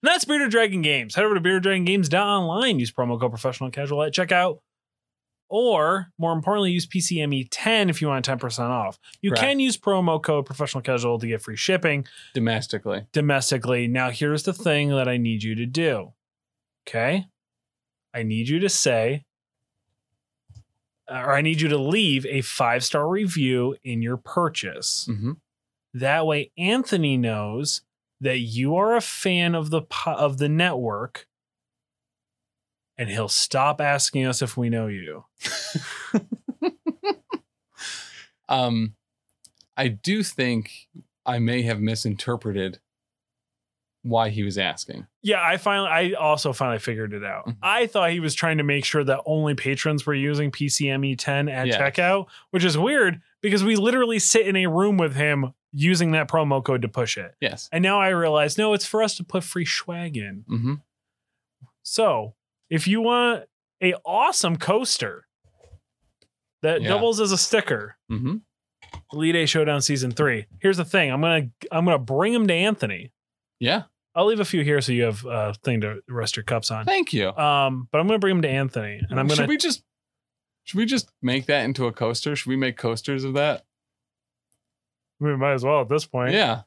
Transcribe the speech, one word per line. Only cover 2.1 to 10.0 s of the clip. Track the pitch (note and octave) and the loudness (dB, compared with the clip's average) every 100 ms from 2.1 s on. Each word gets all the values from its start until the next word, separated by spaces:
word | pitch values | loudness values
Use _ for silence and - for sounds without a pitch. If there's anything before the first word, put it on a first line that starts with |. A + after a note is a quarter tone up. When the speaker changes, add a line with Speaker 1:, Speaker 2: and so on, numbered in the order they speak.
| E3+ G3+ | 2 2
Speaker 1:
online. | G3+ E3+ F3+ B3+ E3 | 2 0 0 0 0
Use | A#2+ | -2
promo | - B2 A#2 | -2 -2 0
code | B2 | -2
professional | A2 C3 B2 C3 | -2 -6 -4 -8
casual | C#3 C#3+ D3 | -6 -4 -2
at | D3+ | -2
checkout. | D3 F3 F3+ F3+ D#3+ _ _ _ _ _ _ _ _ _ | 0 2 2 2 -2 _ _ _ _ _ _ _ _ _
Or, | G3+ B3 F#3+ D#3 F#3+ F3+ - | 0 2 4 4 2 -2 -4
more | E3 | 0
importantly, | E3 D#3 G#3 F#3+ | 0 0 2 2
use | F3 E3+ | 0 -2
P | F#3 | -2
C | E3+ E3+ | -2 -2
M | D3 | 0
E | C3+ B2 | -2 -4
ten | - A3 A3+ G3 | -4 0 2 2
if | D#3 | 0
you | D3+ | 0
want | C3+ | -2
ten | B2 C3 | -2 -4
percent | B2+ A2+ A#2+ | -4 -4 -4
off. | B2 G2+ - - - | -2 -4 -8 -20 -6
You | G3+ | 0
Speaker 2:
Right. | F#3+ | 2
Speaker 1:
can | C4 C#4 | 2 2
use | C4 A3 | 2 0
promo | - G3 | 0 2